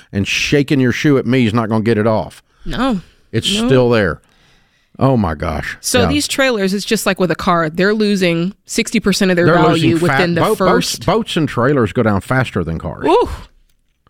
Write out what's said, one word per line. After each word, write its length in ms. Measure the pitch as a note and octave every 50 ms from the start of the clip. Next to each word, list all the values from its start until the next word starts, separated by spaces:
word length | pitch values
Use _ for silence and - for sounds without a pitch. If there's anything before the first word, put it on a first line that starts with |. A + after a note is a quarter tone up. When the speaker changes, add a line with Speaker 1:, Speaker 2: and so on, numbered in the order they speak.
| - _ -
Speaker 1:
and 120 | G2+ G2 -
shaking 520 | - - - - - D3 C#3+ - D#3 C3+
your 140 | C3 B2 A2+
shoe 240 | - - D#3 C#3 B2+
at 80 | G#2+
me 200 | A2 B2+ C3+ A#2+
is 80 | G#2+ G2+
not 140 | A#2+ A2+ G2+
gonna 140 | A2+ A2 G2+
get 140 | A2+ A#2 G#2
it 100 | G#2 A2+
off. 340 | A2 G#2 D#2 - - - _ _ _ _ -
Speaker 2:
No. 360 | - - - B3 C4+ A#3 F3+ - - _ _ _ _
Speaker 1:
It's 220 | - A2+ - - G3 G#3
Speaker 2:
No. 80 | A#3 B3
Speaker 1:
still 220 | C3+ B2+ B2 A#2+
there. 320 | A#2+ A2 G2+ E2+ D2+ - _ _ _ _ _ _ _ _ _ _ _ _ _ _ _ -
Oh, 160 | - C3+ C3+ A#2+
my 180 | G2+ E2+ D#2+
gosh. 420 | D2 D#2+ E2+ D2+ D2 - - - -
Speaker 2:
So 200 | - - - B3
Speaker 1:
Yeah. 60 | A#3+ -
Speaker 2:
these 200 | C#4+ D4 C#4+ -
trailers, 460 | - - C4+ C4 A#3+ G#3 G3 F#3+ F#3+
it's 120 | G#3 -
just 200 | - A3+ G3+ -
like 140 | G#3 F#3+ -
with 100 | F#3+ E3
a 60 | D#3+
car. 340 | - - G3 F3 E3+ E3 D#3
They're 240 | D#3+ F3+ F3+ G3+ G#3+
losing 600 | A3 G#3+ G3+ G#3 F#3+ F#3+ F3 E3+ E3 E3+ F#3 - - _
sixty 340 | - - - A3 - - A3
percent 300 | - G#3 F#3 - G3+ F#3
of 60 | F#3 E3+
their 80 | F3
Speaker 1:
They're 100 | D#3 E3
Speaker 2:
value 380 | F3 E3 D#3+ D#3+ - D#3 - E3+
Speaker 1:
losing 40 | D#3+
fa-, 160 | E3+ F3 C3+
Speaker 2:
within 200 | C3+ F3+ E3+ F3
the 60 | E3+
Speaker 1:
bo-, 140 | D3+ F#3+ A3
boats, 40 | -
Speaker 2:
first 460 | F#3+ F#3 - - - - - - -
Speaker 1:
boats 320 | - F3+ A3+ A3 - - F3
and 100 | D#3 B2+
trailers 460 | - - A2+ C3+ D3+ C3+ A#2 G2 -
go 80 | B2+
down 200 | A2+ A2 G2+ F#2+
faster 420 | - - B2 C3 C3 - - G#2 E2+
than 160 | D#2 E2 D#2
cars. 260 | - E2+ B1+ - - C#4+
Speaker 2:
Ooh. 220 | F4+ A#4+ A4+ - - - - - _ _ _ _ _ _ _ _ _ _ _